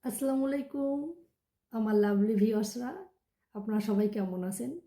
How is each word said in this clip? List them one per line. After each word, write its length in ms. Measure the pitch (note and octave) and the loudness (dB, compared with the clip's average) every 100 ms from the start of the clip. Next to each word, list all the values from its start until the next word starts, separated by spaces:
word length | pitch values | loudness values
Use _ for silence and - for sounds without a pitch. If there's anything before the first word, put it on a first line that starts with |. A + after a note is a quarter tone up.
| B3+ | -6
আসসালামু 380 | A3+ C4+ C4+ C4+ | -4 0 0 0
আলাইকুম, 640 | C#4 C#4 C#4+ C#4 C#4+ D4+ E4+ - _ _ _ _ | -2 -4 -4 -2 -2 -4 -10 -16 _ _ _ _
আমার 240 | A3+ G#3+ | -2 2
লাভলি 400 | G#3 G#3 G3+ G#3 | 4 4 4 4
ভিউয়ার্সরা, 720 | A3 G#3+ G#3+ G#3 A#3+ B3 F4+ F#4+ _ _ _ _ | 4 4 2 -2 -4 -8 -10 -16 _ _ _ _
আপনারা 260 | G#3 G#3 G#3+ | -10 -2 -2
সবাই 280 | G3+ G3+ G#3 | 2 2 2
কেমন 360 | G#3 F#3 F#3 | 0 -4 -4
আছেন? 360 | F#3 G3 A#3+ E4 | -6 -6 -8 -8